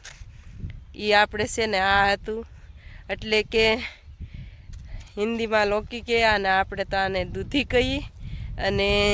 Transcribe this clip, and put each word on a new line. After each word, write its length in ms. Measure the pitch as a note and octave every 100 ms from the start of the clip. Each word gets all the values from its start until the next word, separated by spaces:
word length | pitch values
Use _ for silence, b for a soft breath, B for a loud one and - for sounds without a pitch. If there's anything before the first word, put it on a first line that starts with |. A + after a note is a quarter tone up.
| - B B B B B B - - -
ઈ 160 | G#3
આપણે 340 | G#3 G#3 G#3 B3
છે 200 | - A3
ને 120 | G3
આ 340 | G3 G3+ G3
હતું, 320 | G3+ - A3 A3+ b b b b b -
એટલે 340 | G3 G#3+ G#3+
કે 320 | G#3 A3+ A3 A3+ B B B - B B B B B B B B B -
હિન્દીમાં 500 | G#3+ A3+ A3+ A3 G3+
લોકી 340 | G#3 G#3 A#3+
કહે 240 | A3+ A#3 A3+
અને 240 | G#3 G3
આપણે 340 | F#3+ G3 G3
તો 140 | F#3+ G3
આને 280 | F#3+ F#3+ F3
દૂધી 380 | F#3+ G3+ C#4+
કહીએ. 520 | B3 B3 C4 C#4 - B B B B -
અને 320 | G3 G3+ G3+ G3+ G3+